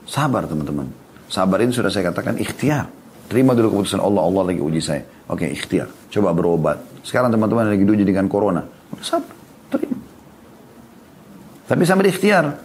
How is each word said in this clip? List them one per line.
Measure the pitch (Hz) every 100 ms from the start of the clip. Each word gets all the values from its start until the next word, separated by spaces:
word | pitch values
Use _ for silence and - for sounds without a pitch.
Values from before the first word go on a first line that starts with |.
Sabar | - - 147 117
teman-teman. | 80 80 73 73 67 - - - -
Sabar | - 92 95
ini | 123
sudah | 123 101
saya | 98 90
katakan | 90 - -
ikhtiar. | 107 - 127 147 - - - - -
Terima | 104 131 120
dulu | 110 101
keputusan | 98 98
Allah, | 87 101 80
Allah | 95 90
lagi | 85
uji | 76 80
saya. | 78 73 - - -
Oke, | - 80
ikhtiar. | - - 92 69 - -
Coba | - 95 85
berobat. | 87 85 76 73 - -
Sekarang | - 117 123
teman-teman | 113 107 117 110
lagi | 101 98
diuji | 107
dengan | 101 95 98
corona. | 101 101 85 - - - -
Sabar, | - 339 - - - - -
terima. | - - - - - - - - - - - - - - - - - - -
Tapi | - 127 170
sambil | 190 190
ikhtiar. | - 202 196 151 143